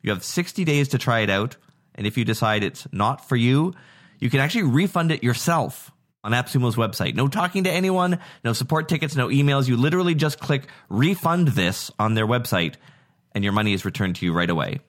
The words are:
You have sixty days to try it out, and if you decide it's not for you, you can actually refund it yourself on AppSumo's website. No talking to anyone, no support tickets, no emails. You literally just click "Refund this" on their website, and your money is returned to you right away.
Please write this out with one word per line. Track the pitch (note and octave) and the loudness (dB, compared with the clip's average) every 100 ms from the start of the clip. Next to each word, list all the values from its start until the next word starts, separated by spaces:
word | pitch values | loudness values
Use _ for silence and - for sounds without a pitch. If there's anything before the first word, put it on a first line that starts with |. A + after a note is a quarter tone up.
You | A#2 | -4
have | F#2+ | -4
sixty | - - F3 - | -4 -4 -4 -2
days | E3+ C#3+ C#3 | 0 2 2
to | C3 | 0
try | - A#2 | 0 2
it | G#2 | 2
out, | G2 A2+ - _ _ _ | 0 0 -6 _ _ _
and | - G#2 | -6 -4
if | B2 | -2
you | |
decide | A2+ A2 A2+ G#2+ | -2 0 2 2
it's | G2 - - | -2 -6 -10
not | F#2+ G#2+ C#3 - | -2 -2 -2 -2
for | B2+ | 2
you, | A#2 C3+ F3 - - - - _ | 4 4 0 -4 -20 -20 -20 _
you | B2 | 0
can | C3+ | 0
actually | C#3+ A#3 | 0 0
refund | D#3 C3 F#3+ F3+ E3 | 2 2 2 0 0
it | D#3 | 0
yourself | B2 A#2+ - E3 A2 - - _ _ _ | 0 0 0 0 -2 -8 -20 _ _ _
on | G#2 | -2
AppSumo's | A#2+ B2 C3 B2 A2 | -2 0 0 0 0
website. | A2 - - | -2 0 -2
No | - C#3 | 0 0
talking | F#3 F3+ F#3+ | 0 -2 0
to | F#3 | 0
anyone, | E3+ F#3+ F#3 F3+ F3 - - | 0 0 0 0 -2 -6 -8
no | A#2 | -4
support | A2 C3 D#3+ D#3+ | -4 -2 -2 0
tickets, | D#3 D3+ C#3+ | -2 -2 -2
no | B2 | 2
emails. | C#3 C#3+ C#3 C3 | 2 2 2 2
You | A#2+ | 2
literally | C#3+ F3+ F3 | 2 2 2
just | D#3+ D#3 - | 2 0 -2
click | - C#3 - - _ | -4 -4 -4 -20 _
"Refund | G2+ D3+ F#3+ E3 F3 D#3+ | 0 2 2 0 2 2
this" | G2 F2+ - - - | 2 0 -2 -10 -2
on | G#2+ | 0
their | A2 G#2+ | 2 2
website, | A#2+ A#2 F#2 E2 - - _ _ _ _ | 0 0 0 0 -4 -20 _ _ _ _
and | G#2 | -4
your | G2+ | 0
money | G2+ G#2+ | 0 0
is | F#2+ F#2 | 0 -4
returned | - F#2+ F2 | -2 -4 -2
to | F2 | 0
you | |
right | E2+ F2 | 0 0
away. | E2 G#1 - | 0 -2 -6